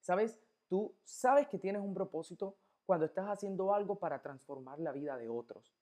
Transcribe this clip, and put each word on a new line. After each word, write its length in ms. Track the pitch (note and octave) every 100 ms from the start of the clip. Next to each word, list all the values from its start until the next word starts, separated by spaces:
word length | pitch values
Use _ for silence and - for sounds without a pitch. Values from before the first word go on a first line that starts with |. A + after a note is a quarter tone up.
¿Sabes? 400 | - F#3 A3+ - _ _ _
Tú 300 | F#3 G#3+ -
sabes 420 | - - B3+ C#4 C#4+
que 100 | F#3+
tienes 240 | F#3+ G3+
un 140 | G3+
propósito 600 | F#3+ G3 D#3+ E3 F3 G3 G3 _ _
cuando 220 | - F3 D#3
estás 220 | - G3
haciendo 440 | G3+ G3+ F#3+ F#3+
algo 280 | G#3 G3+ G3+
para 200 | E3+ C#3
transformar 600 | D3 C3+ - C#3 C3 C#3+
la 100 | E3
vida 260 | C#3 D3 C3
de 120 | A#2
otros 440 | A#2 A#2 G#2 _ _